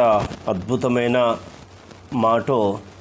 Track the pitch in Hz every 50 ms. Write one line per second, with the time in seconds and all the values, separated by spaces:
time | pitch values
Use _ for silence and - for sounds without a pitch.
0 | 123 113 107 101 95 - - - - 113 107 90 87 110 127 117 131 127 120 123
1 | 120 120 120 123 120 117 113 - - - - - - - - - - - - -
2 | - - 143 123 113 113 117 117 110 143 135 117 104 101 101 113 - - - -